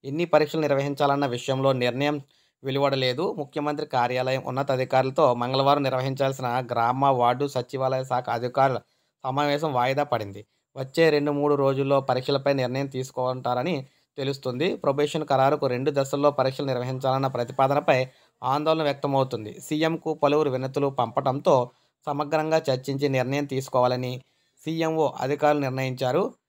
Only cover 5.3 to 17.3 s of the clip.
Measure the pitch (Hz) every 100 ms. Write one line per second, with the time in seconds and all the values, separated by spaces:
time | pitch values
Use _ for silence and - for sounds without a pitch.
5.3 | 120 120 135 139 147 135 127 135 135 139
6.3 | 135 127 123 123 117 117 131 139 127 120
7.3 | 127 143 131 120 131 131 131 131 127 123
8.3 | 117 123 127 135 120 _ _ _ _ 131
9.3 | 135 147 143 160 127 123 135 143 117 104
10.3 | 101 - _ _ 135 135 165 160 147 147
11.3 | 143 147 143 135 135 139 139 135 127 131
12.3 | 139 139 139 123 131 139 135 127 - 127
13.3 | 127 127 123 147 151 131 _ _ - 135
14.3 | 135 131 123 175 - 147 139 147 160 151
15.3 | 135 135 147 139 123 135 139 135 143 147
16.3 | 135 131 135 139 123 127 131 135 135 135